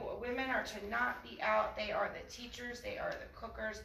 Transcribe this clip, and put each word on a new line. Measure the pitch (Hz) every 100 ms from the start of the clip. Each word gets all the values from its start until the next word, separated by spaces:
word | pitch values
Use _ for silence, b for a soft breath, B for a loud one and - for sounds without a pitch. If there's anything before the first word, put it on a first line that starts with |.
| - 202
women | 240 247 262
are | 220
to | - 208 202
not | 233 247 -
be | 240 -
out. | 214 214 214
They | 214 214
are | - 202
the | - -
teachers. | 240 240 247 247 -
They | 104 -
are | -
the | - -
cookers. | - 113 113 220 214